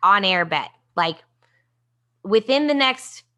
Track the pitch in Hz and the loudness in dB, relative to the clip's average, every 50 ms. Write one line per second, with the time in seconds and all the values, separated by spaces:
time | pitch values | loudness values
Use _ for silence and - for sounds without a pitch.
0 | - 185 196 202 196 185 185 180 170 165 156 147 - - - _ _ _ _ - | 2 2 4 4 2 2 0 0 0 -2 -4 -4 -6 -8 -12 _ _ _ _ -2
1 | 170 165 - - _ _ _ _ _ _ _ _ _ _ _ _ _ _ _ _ | -2 -2 -4 -8 _ _ _ _ _ _ _ _ _ _ _ _ _ _ _ _
2 | _ _ _ _ - 190 208 220 214 - 262 285 302 294 294 277 269 262 254 - | _ _ _ _ -4 0 0 0 2 2 0 0 0 0 0 0 0 0 -2 -4
3 | - - - - - _ _ | -10 -18 -20 -20 -20 _ _